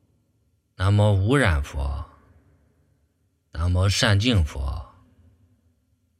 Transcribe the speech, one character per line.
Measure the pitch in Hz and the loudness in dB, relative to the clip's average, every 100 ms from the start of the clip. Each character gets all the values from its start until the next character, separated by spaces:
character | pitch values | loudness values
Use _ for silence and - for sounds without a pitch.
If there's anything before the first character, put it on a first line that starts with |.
| _ _ _ _ _ _ _ - | _ _ _ _ _ _ _ -4
南 | 98 | 0
无 | 104 104 | 2 2
无 | 98 101 139 | 2 2 2
染 | 110 73 | 2 0
佛。 | 71 69 67 69 - - _ _ _ _ _ _ _ _ _ _ _ _ _ | -4 -6 -6 -6 -10 -18 _ _ _ _ _ _ _ _ _ _ _ _ _
南 | 76 87 | -4 -2
无 | 90 98 | 0 0
善 | - 120 98 | 0 2 2
净 | 123 104 | 2 0
佛。 | 73 67 67 65 - - _ _ _ _ _ _ _ _ _ _ _ | 0 -4 -6 -8 -12 -20 _ _ _ _ _ _ _ _ _ _ _